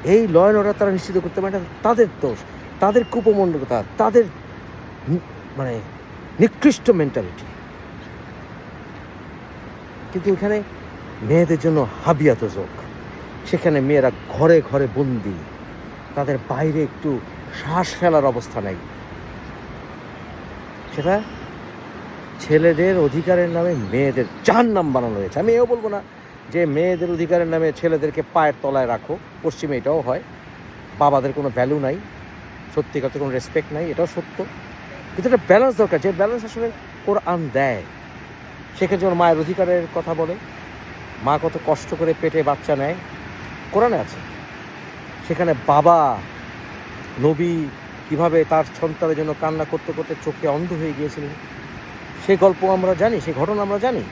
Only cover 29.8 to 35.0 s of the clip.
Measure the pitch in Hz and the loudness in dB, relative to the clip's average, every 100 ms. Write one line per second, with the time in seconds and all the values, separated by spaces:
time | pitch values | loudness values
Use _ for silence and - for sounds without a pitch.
29.8 | 131 160 123 139 247 - - - - - | 0 0 0 -4 -4 -18 -18 -18 -18 -18
30.8 | - - 143 139 135 135 139 120 123 151 | -16 2 4 4 2 -2 -2 0 2 2
31.8 | 131 170 208 - - - - - - - | 0 -4 -8 -16 -18 -18 -18 -16 -8 -4
32.8 | 147 151 131 139 143 127 - 160 151 151 | -2 -2 -4 -2 -2 -4 -2 -4 -2 -4
33.8 | 170 147 170 - - - 185 - - - | -4 0 -2 -2 -8 -8 -8 -8 -16 -16
34.8 | - - | -16 -16